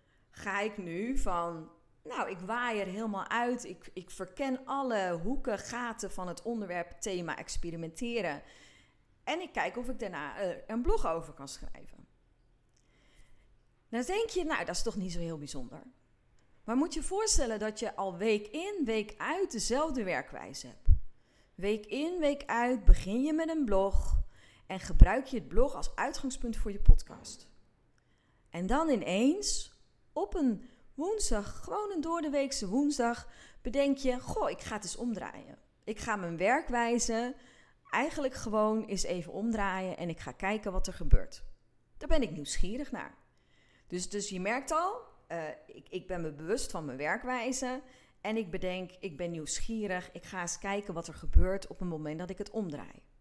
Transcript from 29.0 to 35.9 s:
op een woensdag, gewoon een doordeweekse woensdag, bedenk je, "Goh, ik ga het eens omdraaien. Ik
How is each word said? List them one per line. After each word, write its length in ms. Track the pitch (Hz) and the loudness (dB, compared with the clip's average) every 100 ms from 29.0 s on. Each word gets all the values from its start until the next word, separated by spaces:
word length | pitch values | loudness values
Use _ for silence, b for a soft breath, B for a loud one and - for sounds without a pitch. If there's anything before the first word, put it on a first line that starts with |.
| 143 190 262 392 - - - - _ _ _ | 0 2 2 2 0 -4 -6 -16 _ _ _
op 220 | 302 392 370 | -6 -4 0
een 340 | 262 202 B B B | 0 0 B B B
woensdag, 720 | - 349 440 392 214 202 - | -6 -4 -2 2 0 0 -10
gewoon 280 | - 403 415 | -6 -6 -4
een 100 | 359 | -4
doordeweekse 640 | 320 339 302 277 277 - 190 | -4 -2 -2 -2 -2 -4 -2
woensdag, 600 | 247 294 277 233 233 - B B B | 0 0 0 -2 -4 -10 B B B
bedenk 360 | 240 269 277 269 | -4 0 0 0
je, 220 | 262 - | 0 -2
"Goh, 300 | - - 185 | -4 -4 -2
ik 100 | - | -4
ga 160 | - 214 | -8 -8
het 80 | |
eens 140 | 175 - | -8 -8
omdraaien. 600 | 240 185 113 - - - _ _ | -6 -6 -8 -12 -18 -20 _ _
Ik 160 | - | -10